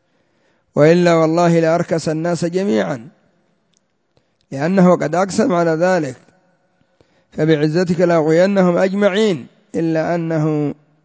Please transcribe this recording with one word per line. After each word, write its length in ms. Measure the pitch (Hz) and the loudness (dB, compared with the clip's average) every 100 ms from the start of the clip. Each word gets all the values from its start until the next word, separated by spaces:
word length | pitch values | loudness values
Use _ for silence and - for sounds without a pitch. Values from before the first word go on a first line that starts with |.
| _ _ _ _ _ _ _ | _ _ _ _ _ _ _
وإلا 400 | 143 156 175 175 | 2 4 4 4
والله 460 | 165 160 170 175 170 | 2 2 2 2 2
لأركس 480 | 160 170 170 165 165 | 2 0 -2 -4 -4
الناس 360 | 156 170 170 | -6 -4 -4
جميعاً، 640 | 170 180 202 214 185 127 131 _ _ _ _ _ _ _ _ _ _ _ _ _ _ | -4 -4 -2 -2 -4 -8 -14 _ _ _ _ _ _ _ _ _ _ _ _ _ _
لأنه 440 | 135 160 196 180 156 | -6 -2 2 4 4
قد 180 | 147 | 0
أقسم 380 | 165 196 190 - | -2 -2 -2 0
على 180 | 170 170 | 0 0
ذلك: 460 | 160 180 180 139 120 _ _ _ _ _ _ _ _ _ _ _ | 0 0 0 -2 -10 _ _ _ _ _ _ _ _ _ _ _
"فبعزتك 680 | - 156 151 156 165 180 165 | -4 0 2 0 0 -2 0
لأغوينهم 760 | 175 165 156 160 196 196 180 175 | 2 2 2 2 2 2 2 2
أجمعين"، 680 | 190 202 202 196 220 147 - _ _ | 0 0 0 2 0 -2 -8 _ _
إلا 400 | - 165 160 165 | -6 -2 -2 -2
أنه 600 | 170 165 160 156 151 147 - _ _ | -4 -4 -2 -2 -2 -4 -8 _ _